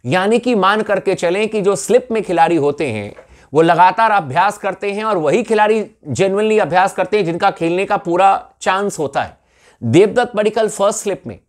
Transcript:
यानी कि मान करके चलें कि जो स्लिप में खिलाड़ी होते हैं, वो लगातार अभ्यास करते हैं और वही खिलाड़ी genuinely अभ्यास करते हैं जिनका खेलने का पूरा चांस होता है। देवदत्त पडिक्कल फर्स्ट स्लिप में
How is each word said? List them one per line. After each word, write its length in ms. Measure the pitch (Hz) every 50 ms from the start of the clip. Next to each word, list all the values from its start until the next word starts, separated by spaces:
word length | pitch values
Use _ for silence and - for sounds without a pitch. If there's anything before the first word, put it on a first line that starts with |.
| - 123
यानी 280 | 151 185 185 208 226 233
कि 160 | 208 254 247
मान 280 | 202 185 190 208 220
करके 320 | 220 208 202 185 - 196 185
चलें 340 | - - 170 180 202 220 208
कि 120 | 220 214
जो 160 | 180 196 196
स्लिप 320 | - - - 208 247 247 -
में 100 | 226 220
खिलाड़ी 340 | 190 - 180 170 165 165 175
होते 300 | 160 139 143 143 - 160
हैं, 280 | 135 110 107 101 104 - - - _ - _ _ _ -
वो 80 | 151
लगातार 480 | 165 170 175 160 180 185 180 - 226 220
अभ्यास 480 | 208 202 160 131 127 165 185 208 202 -
करते 340 | - 196 180 - 208 202
हैं 120 | 196 208 220
और 120 | 220 208
वही 260 | 180 151 143 156 226
खिलाड़ी 440 | 233 - 226 214 214 214 220 220 202 - _ _ _ 151
genuinely 500 | 123 104 185 190 190 202 214 220 214 214
अभ्यास 320 | 196 143 165 180 185 190
करते 240 | - - - - 214
हैं 80 | 214 190
जिनका 260 | 165 165 170 202 196
खेलने 340 | 165 - 165 165 175 180 196
का 120 | - 208
पूरा 540 | 185 - 170 170 175 190 190 190 - - - _ _
चांस 380 | - 196 185 190 208 202 - -
होता 240 | 151 127 - -
है। 160 | 117 - - _ _ _ _ _ _ _ _ _
देवदत्त 500 | 117 113 117 165 208 208 196 240 240 240 240
पडिक्कल 320 | 208 214 220 214 233 220 208
फर्स्ट 320 | - - 196 202 214 -
स्लिप 220 | - 208 185 - _
में 120 | - 98 - _